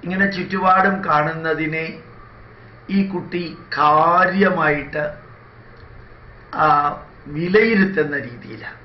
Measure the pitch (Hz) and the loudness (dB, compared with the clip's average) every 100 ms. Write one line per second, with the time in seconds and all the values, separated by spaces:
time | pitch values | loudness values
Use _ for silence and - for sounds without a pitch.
0 | 170 190 196 185 - 190 190 190 196 190 | -6 0 0 -2 -6 -2 2 4 2 0
1 | 170 151 156 160 160 156 156 160 160 - | 0 0 0 -2 -4 -2 -2 -4 -8 -12
2 | - - - - - - - - - 196 | -18 -20 -20 -20 -20 -20 -20 -20 -4 -2
3 | 196 180 - 175 165 - - 139 151 151 | 0 -4 -6 -8 -8 -12 -10 0 4 4
4 | 165 175 185 185 190 170 151 147 135 151 | 4 4 2 2 2 2 0 0 -4 -6
5 | 151 - - - - - - - - - | -6 -8 -20 -20 -20 -20 -20 -20 -20 -20
6 | - - - - - - 156 147 147 143 | -20 -20 -20 -20 -14 0 2 4 2 -4
7 | - - - 147 175 208 220 214 185 - | -14 -20 -12 -6 2 4 4 4 2 0
8 | 147 143 120 120 - 110 - - | -2 -4 -8 -14 -16 -16 -16 -18